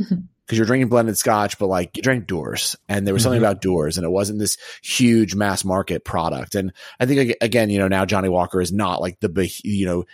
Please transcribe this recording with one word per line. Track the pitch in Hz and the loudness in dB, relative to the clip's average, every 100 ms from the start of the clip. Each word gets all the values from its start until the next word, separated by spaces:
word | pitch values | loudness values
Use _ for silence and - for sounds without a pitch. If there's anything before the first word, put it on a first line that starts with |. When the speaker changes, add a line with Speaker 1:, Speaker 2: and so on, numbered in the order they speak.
| 202 180 - _ - | 0 -4 -6 _ -2
Speaker 1:
'Cause | 113 | 0
you're | 110 | 2
drinking | 131 123 | 2 2
blended | 120 113 98 | 2 2 0
scotch, | 123 107 104 - | 0 2 0 -2
but, | 98 | 0
like, | 92 90 - | 0 -2 -4
you | |
drank | 131 127 90 | -2 -2 -2
Dewar's, | 87 64 - - - - | -6 -4 -6 -6 -8 -6
and | 101 98 | -2 0
there | |
was | 98 | 2
something | 123 120 | 2 2
Speaker 2:
Mm-hmm. | 107 | 2
Speaker 1:
about | 95 | 2
Dewar's, | 95 90 76 82 | 0 0 0 -2
and | |
it | 82 | -2
wasn't | 92 101 107 | 0 0 -2
this | 104 - - - | -4 -4 -10 -14
huge | - - 123 113 104 98 | -6 2 4 6 4 2
mass | 101 92 | 0 0
market | 95 92 95 87 | 0 -2 -2 -6
product. | - 90 82 71 85 104 | -4 -4 -2 -4 -6 -4
And | 95 - - - | -4 -8 -14 -4
I | 127 | 0
think, | 139 | 2
ag-, | 123 - | 2 0
again, | 117 117 107 | 0 2 2
you | 101 | 2
know, | 95 | 2
now | 95 | 2
Johnnie | 95 101 92 | 2 0 2
Walker | 90 87 92 | 0 0 0
is | 87 | -2
not, | 101 98 87 | 0 -2 -2
like, | 90 87 | -4 -4
the | 104 | -4
big, | 82 87 - | 0 -2 -4
you | - 101 92 | -4 -2 0
know, | 87 87 | -2 -4